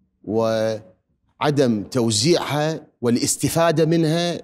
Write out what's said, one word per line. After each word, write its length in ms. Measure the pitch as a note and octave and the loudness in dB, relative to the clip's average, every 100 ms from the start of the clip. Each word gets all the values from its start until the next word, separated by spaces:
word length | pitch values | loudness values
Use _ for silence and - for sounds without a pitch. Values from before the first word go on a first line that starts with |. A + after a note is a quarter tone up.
| _ _ | _ _
وعدم 1600 | - A2 A2+ A2+ A2 A2 - _ _ _ _ - C#3 C#3+ C3 G#2+ F2+ | -6 -2 0 0 -2 -4 -10 _ _ _ _ -4 0 2 2 0 -2
توزيعها 960 | C3 A#2 G#2+ C3+ D#3+ - D3 D3+ D#3 - _ | -2 0 0 2 2 0 -2 -2 -4 -10 _
والاستفادة 840 | A#2+ A#2 C#3+ - C#3 E3 E3+ D#3+ | -2 0 -2 -2 -2 2 2 2
منها 560 | D#3 E3+ D#3 E3 F3 E3 | 2 2 2 0 -2 -6